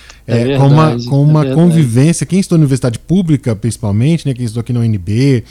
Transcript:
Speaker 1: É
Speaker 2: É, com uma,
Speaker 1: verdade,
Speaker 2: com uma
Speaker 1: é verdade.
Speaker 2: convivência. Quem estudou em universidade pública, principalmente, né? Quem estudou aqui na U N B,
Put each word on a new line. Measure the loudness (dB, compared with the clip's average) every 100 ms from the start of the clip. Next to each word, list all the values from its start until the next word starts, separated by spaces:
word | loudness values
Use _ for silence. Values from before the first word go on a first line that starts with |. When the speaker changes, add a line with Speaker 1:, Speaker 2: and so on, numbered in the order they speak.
| -20 -20 -4
Speaker 1:
É | -2 0
Speaker 2:
É, | 2
com | 4
uma, | 4 2
Speaker 1:
verdade, | 0 -2
Speaker 2:
com | 0
uma | 2 2
Speaker 1:
é | 2
verdade. | 2 2
Speaker 2:
convivência. | 2 2 2 2 0 -2
Quem | -2
estudou | 0 2
em |
universidade | 2 0 -2 -6
pública, | -2 -2 0 -2 -2 -4
principalmente, | -4 -4 -4 0 0 0 -2
né? |
Quem | -6 -6
estudou | -6
aqui | -6
na | -2
U |
N | -2 -2
B, | -4 -2 0 0 -2